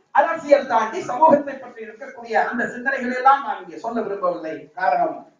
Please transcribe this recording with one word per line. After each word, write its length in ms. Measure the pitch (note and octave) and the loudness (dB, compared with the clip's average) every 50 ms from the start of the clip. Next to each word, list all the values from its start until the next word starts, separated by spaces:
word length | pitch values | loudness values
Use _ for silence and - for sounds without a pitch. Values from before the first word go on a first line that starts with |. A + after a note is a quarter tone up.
| _ _ | _ _
அரசியல் 560 | - C4+ D4 E4+ D#4+ D4+ C#4+ C#4+ C#4+ C#4 B3 | 2 2 2 2 0 -4 2 4 4 4 4
தாண்டி 340 | - - A3 A3 - - F#4 | 2 0 0 0 0 -2 -6
சமூகத்தை 520 | E4 - - - D#4 D#4+ D4 C#4+ C#4+ C#4+ C4 | -6 -6 2 6 6 8 8 6 4 -2 -8
பற்றி 320 | - - A#3 - A3+ A3 | -12 -14 -16 -16 -16 -16
இருக்கக்கூடிய 480 | G#3+ A3 - C#4 - - A#3+ A3+ A3+ A3 | -16 -14 -16 -16 -16 -16 -16 -8 -2 0
அந்த 340 | G3 - A#3 A#3+ A#3+ G#3+ | 0 0 0 -2 -4 -4
சிந்தனைகள் 480 | - A#3+ B3 A#3+ B3+ C4+ B3+ A#3+ B3 B3+ | -4 -6 -6 -4 -4 -4 -4 -4 -4 -6
எல்லாம் 280 | B3 B3 C4+ C#4 C4+ - | 2 4 4 4 4 2
நான் 200 | G#3+ G3+ F#3 F3+ | -4 -8 -8 -10
இங்கே 140 | F3 D#3 | -14 -14
சொல்ல 240 | - - A#3 A#3+ A#3 | -10 -8 -6 -6 -4
விரும்பவில்லை. 720 | G#3 G3 G3 - F3+ F3 E3+ D#3+ D#3+ D#3 D3+ C#3 - - _ | -4 -4 -4 -2 -2 -2 -2 -4 -6 -8 -10 -10 -12 -14 _
காரணம், 560 | F3+ F#3+ F3+ - - - - - - - - _ | -2 0 2 2 2 0 -2 -4 -8 -14 -20 _